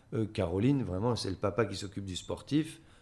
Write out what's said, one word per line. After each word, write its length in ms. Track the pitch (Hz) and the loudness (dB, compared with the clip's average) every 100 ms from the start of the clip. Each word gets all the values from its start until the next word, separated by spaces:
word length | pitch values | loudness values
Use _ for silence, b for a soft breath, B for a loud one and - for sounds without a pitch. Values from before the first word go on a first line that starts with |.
| B | B
Euh, 140 | 110 107 | -2 0
Caroline, 580 | - 87 92 120 143 | 0 0 4 4 4
vraiment, 320 | 98 92 117 113 | 2 0 0 0
c'est 140 | 98 | -2
le 60 | 92 | -2
papa 300 | 101 92 104 | 0 2 0
qui 80 | |
s'occupe 300 | 95 101 - | -2 -8 -6
du 100 | 98 | -6
sportif. 680 | 87 - 85 - 143 156 - b b | -6 -6 -8 0 0 0 -6 b b